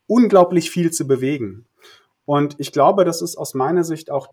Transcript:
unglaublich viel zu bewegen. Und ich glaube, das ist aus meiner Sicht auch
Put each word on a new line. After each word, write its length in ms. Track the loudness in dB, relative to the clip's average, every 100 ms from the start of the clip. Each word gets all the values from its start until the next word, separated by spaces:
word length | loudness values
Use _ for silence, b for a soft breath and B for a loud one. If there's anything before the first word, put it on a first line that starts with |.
| -2
unglaublich 640 | 2 6 6 6 2 -2
viel 220 | -2 -2
zu 140 | -2 -2
bewegen. 580 | -2 0 -4 -8 -12 _ b b b b _ -4
Und 280 | -2 -2 -6
ich 120 | -8
glaube, 360 | 2 2 4 0
das 160 | -2
ist 140 | -8 -10
aus 180 | -10
meiner 300 | -6 -2 -2
Sicht 260 | -2 -6 -8
auch 180 | -8 -8